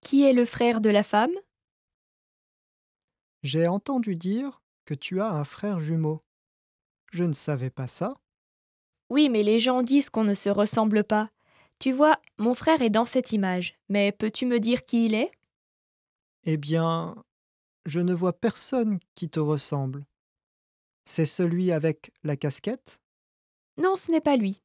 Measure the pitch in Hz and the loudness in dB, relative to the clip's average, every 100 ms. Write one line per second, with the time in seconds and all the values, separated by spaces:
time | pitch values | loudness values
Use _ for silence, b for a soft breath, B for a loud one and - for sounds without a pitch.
0 | - 277 277 254 240 - 240 226 214 202 | 0 4 6 6 2 2 0 2 4 4
1 | 214 208 240 370 - _ _ _ _ _ | 4 2 2 -2 -10 _ _ _ _ _
2 | _ _ _ _ _ _ _ _ _ _ | _ _ _ _ _ _ _ _ _ _
3 | _ _ _ _ 139 151 170 190 - 269 | _ _ _ _ -6 0 0 0 -2 -4
4 | 226 175 175 214 277 - _ _ - 143 | -2 -4 -2 -4 -4 -10 _ _ -12 -10
5 | - 185 220 165 147 - 208 196 151 165 | -6 -4 -2 -4 -6 -8 -6 -4 -2 -2
6 | 156 156 _ _ _ _ _ _ _ _ | -2 -4 _ _ _ _ _ _ _ _
7 | _ 170 175 147 - 143 127 - 127 - | _ -4 -2 -2 -4 -4 -6 -8 -12 -6
8 | 190 277 _ _ _ _ _ _ _ _ | -8 -8 _ _ _ _ _ _ _ _
9 | _ 262 302 226 208 226 233 254 247 277 | _ 2 2 4 4 2 2 0 2 2
10 | 277 - 220 202 - 202 208 - 220 214 | 2 0 0 0 0 0 2 2 2 2
11 | 208 214 214 _ _ _ _ _ 262 262 | 2 0 -2 _ _ _ _ _ -4 4
12 | 302 311 _ _ 214 247 - 320 240 214 | 4 4 _ _ -2 0 2 2 4 2
13 | 240 254 247 214 190 180 180 _ _ 202 | 2 0 0 -2 0 -2 -6 _ _ 0
14 | 202 202 214 208 254 240 226 247 - 233 | 0 0 -4 -2 -2 0 0 -2 0 0
15 | 226 214 302 _ _ _ _ _ _ _ | 2 0 -2 _ _ _ _ _ _ _
16 | _ _ _ _ - 156 147 160 165 165 | _ _ _ _ -4 -4 -2 0 0 -2
17 | 165 - - _ _ _ _ _ - 151 | -6 -14 -20 _ _ _ _ _ -8 -2
18 | 175 180 185 170 233 - - 262 220 196 | 0 0 -2 0 -4 -4 -6 -2 -2 -2
19 | _ - 170 - 151 151 - 143 135 135 | _ -12 -8 -4 -2 -2 -2 -4 -4 -8
20 | 143 _ _ _ _ _ _ _ _ _ | -14 _ _ _ _ _ _ _ _ _
21 | - - 156 - 180 170 185 165 160 151 | -12 -2 -2 0 0 0 0 0 0 -4
22 | - _ 156 143 151 - - 254 - - | -10 _ -6 -4 -4 -6 -8 -8 -12 -20
23 | _ _ _ _ _ _ _ - 349 381 | _ _ _ _ _ _ _ -2 0 0
24 | - 330 302 277 202 196 | 0 0 2 2 2 -4